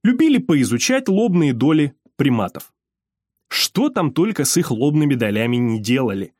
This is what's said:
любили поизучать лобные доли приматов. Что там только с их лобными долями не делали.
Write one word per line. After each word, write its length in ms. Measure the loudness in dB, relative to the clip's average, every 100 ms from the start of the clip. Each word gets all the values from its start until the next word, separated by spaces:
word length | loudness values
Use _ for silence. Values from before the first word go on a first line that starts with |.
любили 360 | 0 2 2 2
поизучать 680 | 2 0 2 0 0 -2 0
лобные 440 | 0 2 2 0
доли 420 | 2 2 2 0 _ _ -2
приматов. 560 | 0 0 -2 -8 -18 _ _ _ _ _ _ _ _
Что 400 | -6 -4 0 -2
там 240 | 0 -2
только 320 | 0 -2 0
с 120 | -2 -2
их 160 | -2
лобными 420 | -2 0 2 0
долями 400 | 0 0 0 0 0
не 200 | -2 -2
делали. 540 | -2 0 0 -4 -8